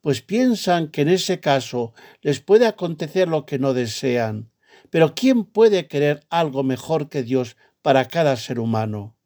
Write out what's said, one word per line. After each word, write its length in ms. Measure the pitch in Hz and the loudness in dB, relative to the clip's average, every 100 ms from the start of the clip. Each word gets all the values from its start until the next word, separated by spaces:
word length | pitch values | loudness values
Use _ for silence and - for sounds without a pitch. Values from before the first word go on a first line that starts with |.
pues 220 | 160 131 | -2 -4
piensan 640 | _ 214 254 226 - 175 160 | _ 0 0 0 0 0 -2
que 140 | - | -2
en 60 | 147 | 0
ese 300 | 185 180 185 | 2 0 -4
caso 520 | - 139 - 123 117 _ - _ | 0 0 -2 -8 -8 _ -20 _
les 180 | 147 143 | -4 -4
puede 260 | - 208 240 | 4 4 4
acontecer 640 | 208 175 156 160 185 180 | 0 -8 -6 -6 -2 0
lo 160 | 160 | 0
que 140 | 139 143 | -4 -2
no 160 | 139 | 0
desean. 760 | 127 120 107 135 120 110 107 110 _ _ - _ | 0 -2 -4 -2 0 -2 -4 -12 _ _ -20 _
Pero 260 | 165 160 | 2 2
¿quién 300 | - 254 254 | 2 2 2
puede 420 | 202 - 226 202 170 | 0 4 4 4 -2
querer 380 | 143 147 147 _ | -2 0 -2 _
algo 320 | 170 160 135 | -2 -2 -2
mejor 480 | 135 127 - 160 147 | -2 -4 -2 -4 -2
que 120 | 151 | -6
Dios 360 | 117 131 120 - _ _ | -2 -2 -2 -8 _ _
para 240 | 151 135 127 | 2 2 2
cada 300 | 170 156 127 | 0 0 0
ser 220 | - 117 | -4 -6
humano? 580 | 113 113 110 107 101 _ | -2 -2 -2 -6 -10 _